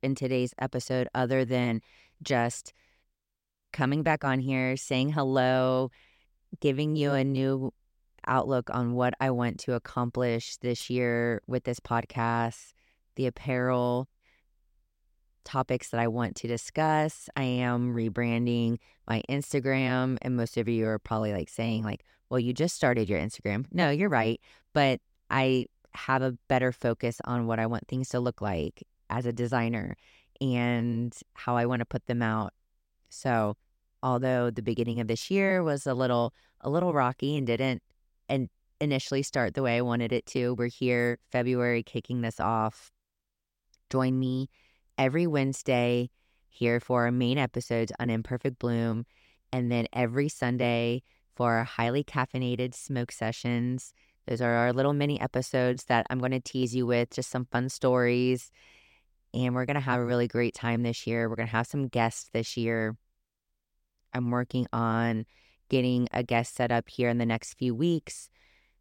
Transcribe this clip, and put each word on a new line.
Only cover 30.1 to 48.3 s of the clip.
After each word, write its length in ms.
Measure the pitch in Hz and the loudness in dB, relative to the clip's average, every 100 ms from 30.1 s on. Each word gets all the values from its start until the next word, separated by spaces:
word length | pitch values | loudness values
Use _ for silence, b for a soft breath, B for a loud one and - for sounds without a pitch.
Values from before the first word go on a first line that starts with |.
| b b - | b b -4
and 760 | 135 123 120 120 120 117 120 - - | 0 2 2 2 0 -2 -4 -6 -18
how 220 | - - 120 | -10 -2 0
I 100 | 120 | 2
wanna 180 | 123 | 0
put 220 | 117 120 - | -2 -6 -2
them 160 | 120 | 0
out. 320 | 113 110 101 - _ _ _ _ _ | 2 0 -2 -8 _ _ _ _ _
So, 480 | - 131 117 107 101 _ _ _ _ | -6 0 2 2 -2 _ _ _ _
although 500 | 127 123 131 127 120 | 0 2 2 2 2
the 120 | 113 | 0
beginning 380 | 110 117 117 117 | -2 0 0 0
of 80 | 110 | -2
this 240 | 113 - | -2 0
year 320 | 196 196 185 | 2 2 2
was 220 | 165 143 143 | 2 0 -2
a 60 | |
little, 380 | 127 127 120 120 b b b | 0 2 2 0 b b b
a 100 | - | -2
little 220 | 160 180 | 0 2
rocky 440 | 147 123 123 135 147 | 2 2 0 -2 -2
and 80 | |
didn't 380 | 123 117 131 123 - _ _ _ - | 0 0 0 -2 -8 _ _ _ -4
in-, 200 | 135 123 - _ _ | -2 -2 -8 _ _
initially 440 | 151 135 - 135 | 0 0 0 -2
start 300 | 139 139 110 | -2 -2 -2
the 100 | - | 0
way 140 | 131 117 | 0 2
I 20 | |
wanted 320 | 123 120 117 | 2 0 0
it 140 | 120 - | -2 -2
to, 280 | 127 123 | -2 -2
we're 140 | 120 120 | 0 -4
here 500 | - 127 123 120 120 _ | -2 0 2 2 -2 _
February 500 | 127 123 123 123 120 | -2 0 0 2 0
kicking 380 | - 117 - 123 | -2 -8 -6 -4
this 180 | 117 - | -4 -2
off. 540 | 95 113 110 - - _ _ _ _ _ _ _ _ _ _ | -2 0 -2 -4 -18 _ _ _ _ _ _ _ _ _ _
Join 260 | 131 131 131 | 0 2 2
me 320 | 131 127 135 b b b b - | 0 -2 -4 b b b b 0
every 300 | 131 156 175 | 0 2 2
Wednesday 840 | 147 135 135 - 123 120 120 123 - _ _ _ | 2 0 -2 0 2 4 2 0 -8 _ _ _
here 280 | - 120 117 | -2 0 2
for 260 | - 123 | 2 2
our 60 | 120 | 2
main 260 | 123 120 139 | 2 2 2
episodes 540 | 127 120 - 117 113 - | 0 -2 -2 -2 -2 -2
on 120 | 123 | -2
Imperfect 500 | 113 113 | -2 -2